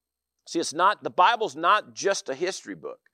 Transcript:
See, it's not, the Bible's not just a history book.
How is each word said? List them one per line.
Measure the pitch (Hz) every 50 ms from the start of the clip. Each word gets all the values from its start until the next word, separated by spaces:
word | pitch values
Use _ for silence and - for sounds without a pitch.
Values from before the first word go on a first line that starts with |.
| _ _ _ _ _ _ _ _ _ -
See, | - 170
it's | 156 - 139
not, | 156 180 202 208 - 135
the | 147
Bible's | 117 - 185 214 240 226 226 175 127
not | 151 165 175 202 214 - 127 110
just | - 147 190 196 - - -
a | 135
history | 131 175 180 185 - - 110 95
book. | 80 - 73 - - _ _